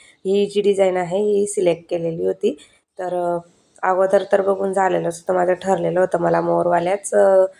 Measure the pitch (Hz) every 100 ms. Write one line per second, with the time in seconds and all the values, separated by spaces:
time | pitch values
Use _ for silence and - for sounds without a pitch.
0 | _ _ 190 196 202 202 202 190 190 180
1 | 175 185 208 202 202 208 180 165 - 175
2 | 165 165 185 190 208 - - _ _ -
3 | 180 180 175 175 170 _ _ _ 185 185
4 | 190 196 190 202 196 190 196 190 190 175
5 | 165 165 - 185 180 180 190 180 170 170
6 | 180 175 170 165 170 170 170 175 170 202
7 | - 208 196 190 190